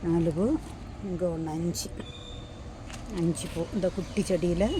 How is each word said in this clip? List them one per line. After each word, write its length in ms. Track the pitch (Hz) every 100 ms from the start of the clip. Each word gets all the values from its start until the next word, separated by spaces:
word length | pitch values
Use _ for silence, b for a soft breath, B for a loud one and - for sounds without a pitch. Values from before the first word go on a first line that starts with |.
| 170
நாலு 240 | 170 170 151
பூ. 80 | 214 302 - - - - 202
இங்க 140 | 175 175
ஒண்ணு 180 | 165 160 156
அஞ்சு. 320 | 170 - - - - - - - - - - - - - - 208
அஞ்சு 280 | 170 160 165
பூ. 100 | 160 165 214
இந்த 120 | 180 -
குட்டி 240 | 180 - 185
செடியில 380 | 180 175 175 208 349